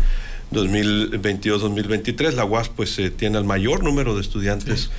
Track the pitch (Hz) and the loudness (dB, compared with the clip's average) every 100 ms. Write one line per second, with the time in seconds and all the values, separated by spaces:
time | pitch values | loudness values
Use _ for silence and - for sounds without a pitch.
0 | - - - - - - 95 104 104 104 | 4 4 -2 -10 -4 0 2 2 2 2
1 | 107 110 104 95 101 104 104 101 101 107 | 0 0 -2 0 0 0 0 0 0 -2
2 | 107 117 156 127 104 110 113 - 104 - | -2 -2 0 0 0 0 -2 -4 -4 -2
3 | 95 - 107 107 101 95 107 180 160 143 | -2 0 0 0 0 2 2 2 2 2
4 | 123 104 95 104 98 104 - 127 - | 2 0 -2 -2 0 -2 0 -2 -2